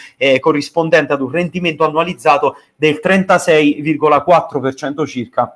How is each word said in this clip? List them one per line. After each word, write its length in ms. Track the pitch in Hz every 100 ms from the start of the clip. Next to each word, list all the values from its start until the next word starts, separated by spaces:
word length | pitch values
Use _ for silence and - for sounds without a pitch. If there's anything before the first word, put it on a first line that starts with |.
| - _
eh, 240 | 139 131
corrispondente 720 | 160 151 143 170 165 160 143
ad 100 | 139
un 100 | 127
rendimento 520 | 156 175 180 180 147
annualizzato 720 | 156 151 175 - 156 143 147 - _ _
del 240 | 156 147
trentasei 800 | 180 190 190 175 - 156 147 147
virgola 400 | 151 147 151 143
quattro 380 | 175 165 - 143
per 160 | 131 135
cento 300 | 143 147 139
circa 460 | 127 113 - 120